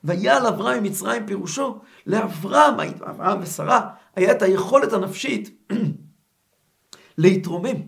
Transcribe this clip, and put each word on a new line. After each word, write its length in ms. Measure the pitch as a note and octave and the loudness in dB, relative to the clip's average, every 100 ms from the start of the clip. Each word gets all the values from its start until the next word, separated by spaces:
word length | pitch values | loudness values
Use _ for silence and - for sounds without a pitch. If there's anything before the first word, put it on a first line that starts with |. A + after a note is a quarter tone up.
ויעל 420 | D3+ F3+ A3+ C4+ A#3+ | -2 -2 2 4 2
אברהם 360 | - A3 B3 | 0 -2 -2
ממצרים 440 | G3+ G3 G3+ A#3 G#3 | -2 -4 -4 -4 -4
פירושו, 520 | G3 F3 C4 C#4 G#3+ - _ - | -6 -6 -6 -6 -6 -18 _ -4
לאברהם, 760 | G3+ G3+ D#3+ F#3+ C4+ D4 A#3 D3+ - | -2 -2 -6 0 4 4 4 -4 -8
אברהם 360 | - - F#3 G3 | -12 -4 -2 -2
ושרה, 460 | E3 - - A#3+ - - _ - | -6 -6 2 2 0 -14 _ 0
היה 160 | F#3 | 2
את 100 | A#3+ | 4
היכולת 500 | F#3+ F#3+ F#3+ C4 C#4+ | 4 2 4 2 4
הנפשית 800 | G#3+ F#3 - C4+ A2 - - _ G#3 D3+ - - _ _ _ | -2 -4 -6 -4 -4 -6 -18 _ -4 -2 -4 -14 _ _ _
<clears throat> 800 | _ _ _ _ _ - _ - | _ _ _ _ _ -20 _ 4
להתרומם. 580 | F3 F#3+ - E3+ G3+ G3+ | 4 4 -2 -6 -4 -6